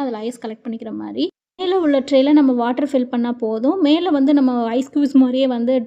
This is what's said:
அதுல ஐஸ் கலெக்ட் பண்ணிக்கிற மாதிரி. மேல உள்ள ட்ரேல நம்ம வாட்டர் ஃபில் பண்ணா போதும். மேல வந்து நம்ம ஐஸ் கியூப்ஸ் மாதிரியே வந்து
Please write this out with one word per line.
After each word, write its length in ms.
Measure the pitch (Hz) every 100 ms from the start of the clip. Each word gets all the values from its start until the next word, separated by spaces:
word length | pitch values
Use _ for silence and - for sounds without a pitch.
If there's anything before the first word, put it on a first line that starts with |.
அதுல 180 | 269 214 226
ஐஸ் 160 | 240
கலெக்ட் 220 | 233 220 240
பண்ணிக்கிற 260 | 226 220 208
மாதிரி. 220 | 214 220 349 _ _ -
மேல 180 | 370 381
உள்ள 180 | 311 269 269
ட்ரேல 220 | 269 277 302
நம்ம 160 | 269
வாட்டர் 360 | 247 233 247 285
ஃபில் 220 | 262 247
பண்ணா 180 | 247 240 240
போதும். 360 | 220 220 262 381
மேல 260 | 285 330 359
வந்து 220 | 285 269 285
நம்ம 120 | 254 240 226
ஐஸ் 180 | 254 269
கியூப்ஸ் 220 | 294 285 269
மாதிரியே 260 | 254 254 262
வந்து 220 | 240 240 262